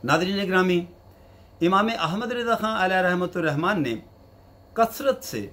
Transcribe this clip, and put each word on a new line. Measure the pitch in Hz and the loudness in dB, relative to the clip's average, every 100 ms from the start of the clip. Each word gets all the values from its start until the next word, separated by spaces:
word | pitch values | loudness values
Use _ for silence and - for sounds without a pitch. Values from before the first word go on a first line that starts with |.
| 127 | 2
नाज़रीन | 160 180 202 190 | 2 2 -2 2
गिरामी, | 185 185 175 175 - - - - - - - | 2 4 2 -2 -16 -20 -20 -20 -20 -20 -2
इमाम | 170 190 220 | 2 4 2
अहमद | 226 160 190 233 | -2 -4 -2 -4
रिज़ा | 247 240 226 | -4 -2 -2
ख़ान | 214 220 | -2 0
अलैहि | 185 185 | 0 2
रहमतुर | 180 180 180 175 | 2 0 -2 -2
रहमान | 160 147 180 202 | -2 0 0 0
ने | 135 110 - - - - - - - - | -2 -4 -10 -20 -20 -20 -20 -20 -10 0
कसरत | 226 - 277 - | 0 0 -2 -2
से | - 113 101 | -6 -8 -10